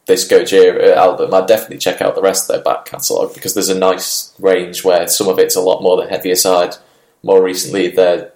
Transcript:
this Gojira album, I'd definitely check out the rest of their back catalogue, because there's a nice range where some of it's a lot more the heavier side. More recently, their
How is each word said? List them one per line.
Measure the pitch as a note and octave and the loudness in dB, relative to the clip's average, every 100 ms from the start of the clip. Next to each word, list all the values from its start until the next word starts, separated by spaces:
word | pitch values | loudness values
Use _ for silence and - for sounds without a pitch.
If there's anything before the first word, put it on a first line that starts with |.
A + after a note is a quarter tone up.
| - | -2
this | - - | 0 2
Gojira | F#2 - F#2+ F2+ F2 F#2+ F2+ | 2 4 4 4 4 4 4
album, | F2+ F2+ F#2+ | 4 2 0
I'd | F#2+ F#2+ | 0 2
definitely | A2 - - | 0 -2 -8
check | F#2 - | -6 -4
out | G2 | -4
the | - | 0
rest | F#2+ F#2+ - | 0 0 -2
of | - | -4
their | |
back | - - - | -2 -4 -6
catalogue, | - - G1+ - | -10 -6 -4 -4
because | - - | -8 -8
there's | G2+ F#2 | -4 -4
a | F#2 | 0
nice | F#2 F#2 - - - - | 0 0 -4 -8 -10 -4
range | F#2+ F#2 F2+ F2+ | 0 0 -2 -4
where | F#2 F2 E2+ | 0 0 0
some | - F#2+ | -2 0
of | F#2 | 2
it's | F#2 | 0
a | - | 0
lot | F#2 - | 0 0
more | F2+ F2+ | 0 0
the | - | -2
heavier | G2 F#2 | -6 -2
side. | F2+ F#2+ F2+ F2+ - _ _ _ _ | -2 0 0 0 -6 _ _ _ _
More | F2+ F#2+ | 2 2
recently, | F#2 F2+ F2 G2 F2+ | 2 -2 -6 -4 -2
their | F2+ F2+ F2 - | 2 2 0 -4